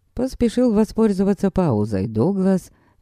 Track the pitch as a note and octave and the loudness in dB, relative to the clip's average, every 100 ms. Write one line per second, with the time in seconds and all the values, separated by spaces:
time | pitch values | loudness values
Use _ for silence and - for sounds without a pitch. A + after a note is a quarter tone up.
0 | _ - B3+ - A#3 - B3+ G#3 G#3+ - | _ -8 -6 -2 -2 2 2 2 0 0
1 | A3 F#3 G3+ G3+ G3 - E3+ G#2+ G#2+ F#2+ | 0 2 0 0 0 0 0 0 0 -2
2 | G#2 G#2+ D#3 G3 F#3+ F#3+ - _ _ _ | -2 0 0 2 2 0 -2 _ _ _